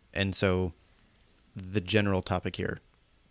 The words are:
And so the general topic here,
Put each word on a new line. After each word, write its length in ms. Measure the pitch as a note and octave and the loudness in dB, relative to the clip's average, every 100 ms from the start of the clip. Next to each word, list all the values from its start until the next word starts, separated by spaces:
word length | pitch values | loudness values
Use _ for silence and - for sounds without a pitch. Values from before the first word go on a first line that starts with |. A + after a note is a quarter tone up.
| _ | _
And 220 | - G2 F#2 | -2 -2 2
so 380 | G2 F#2 F2+ - _ _ _ _ _ _ _ - | 2 2 0 -4 _ _ _ _ _ _ _ -14
the 260 | F#2 G2+ | -4 -4
general 400 | F2+ G#2 G2+ F#2 | 2 2 4 2
topic 340 | - F#2 F#2 - | 0 -2 -2 -4
here, 240 | G2 - _ _ _ _ _ | -4 -4 _ _ _ _ _